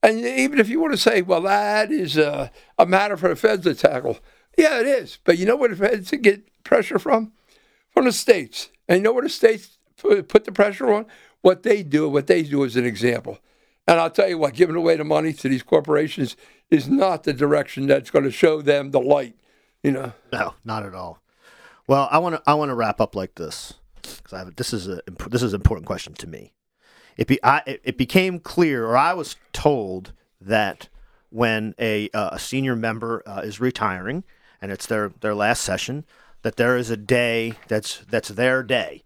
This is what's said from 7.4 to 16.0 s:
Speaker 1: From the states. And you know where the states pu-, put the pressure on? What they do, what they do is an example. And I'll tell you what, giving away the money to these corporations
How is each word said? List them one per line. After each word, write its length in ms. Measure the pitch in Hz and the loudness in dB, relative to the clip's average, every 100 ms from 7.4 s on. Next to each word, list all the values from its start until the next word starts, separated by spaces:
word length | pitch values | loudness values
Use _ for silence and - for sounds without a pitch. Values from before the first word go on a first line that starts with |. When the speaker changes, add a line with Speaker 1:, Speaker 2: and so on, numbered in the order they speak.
| _ _ _ _ _ | _ _ _ _ _
Speaker 1:
From 140 | - | 2
the 80 | 254 | 2
states. 580 | - - 202 143 - - _ - | 0 4 4 4 -10 -14 _ 0
And 120 | 180 | 2
you 40 | |
know 100 | 208 | 2
where 120 | 247 | 0
the 40 | 262 | -4
states 500 | - 226 220 - _ _ _ | 2 2 2 -8 _ _ _
pu-, 260 | 403 202 | 2 2
put 220 | - 220 | 4 2
the 80 | - | 2
pressure 400 | 196 208 196 254 | 0 0 2 0
on? 140 | 208 220 - _ _ | 0 -2 -20 _ _
What 240 | 180 185 | 4 4
they 180 | 220 214 | 2 0
do, 260 | 160 147 156 | 2 0 2
what 200 | 143 139 | -2 2
they 160 | 180 | 2
do 180 | 151 139 | 2 0
is 140 | 135 117 | 0 0
an 100 | 123 | -2
example. 520 | 101 120 117 110 107 _ _ _ _ - | 0 -2 -2 -6 -16 _ _ _ _ 2
And 100 | 170 | 4
I'll 120 | 165 | 4
tell 180 | - 190 | 2 0
you 100 | 170 | 2
what, 160 | 147 | -2
giving 220 | 123 175 160 | 2 2 4
away 200 | 165 165 | 2 2
the 80 | |
money 280 | 151 151 156 | 2 0 0
to 160 | 156 135 | -2 -2
these 160 | 131 | -2
corporations 720 | - 160 151 147 | 2 0 2 0